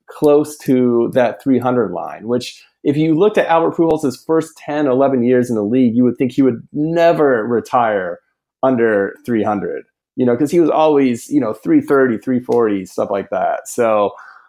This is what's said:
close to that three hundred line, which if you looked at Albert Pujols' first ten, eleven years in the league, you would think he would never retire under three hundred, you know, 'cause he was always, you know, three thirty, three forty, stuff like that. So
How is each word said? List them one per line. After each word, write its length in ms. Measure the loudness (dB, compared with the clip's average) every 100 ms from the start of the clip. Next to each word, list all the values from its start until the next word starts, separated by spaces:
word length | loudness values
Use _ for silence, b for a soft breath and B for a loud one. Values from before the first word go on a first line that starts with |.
| -20
close 500 | 0 4 4 2 -6
to 500 | 0 2 2 2 0
that 300 | 0 0 -2
three 160 | -2 0
hundred 320 | 0 -2 -2
line, 360 | -6 -10 -12 -6
which 360 | -6 -6 B B _ -2
if 100 | 0
you 180 | 0
looked 240 | 2 2 2
at 100 | 0
Albert 280 | 0 0 0
Pujols' 500 | 0 0 -2 -4 -2
first 300 | -2 -2 -10
ten, 300 | -8 -2 0
eleven 340 | 2 2 2
years 280 | 2 2 0
in 80 | -2
the 80 | 0
league, 280 | 2 2 2
you 80 | 0
would 100 | 0
think 160 | -2
he 100 | 0
would 240 | 0 0 -6
never 760 | -6 -2 2 2 4 2 0 -2
retire 720 | -4 -2 -2 0 -2 -4 -10 _ _ _ _
under 540 | -2 2 2 2 -2 -6 -4
three 180 | -2
hundred, 400 | -2 -4 -6 -10 -12 _ _ -2
you 100 | 0
know, 120 | 0
'cause 140 | 0
he 100 | 2
was 80 | 2
always, 600 | 2 2 2 2 -2 -2
you 120 | -2
know, 100 | -2
three 300 | -4 0 0
thirty, 360 | 2 2 2 0
three 220 | -4 -4
forty, 460 | 0 0 0 -2 -6
stuff 260 | -6 -4
like 180 | -4 -4
that. 360 | -4 -2 -4 -6
So 440 | -2 0 2 0 B B B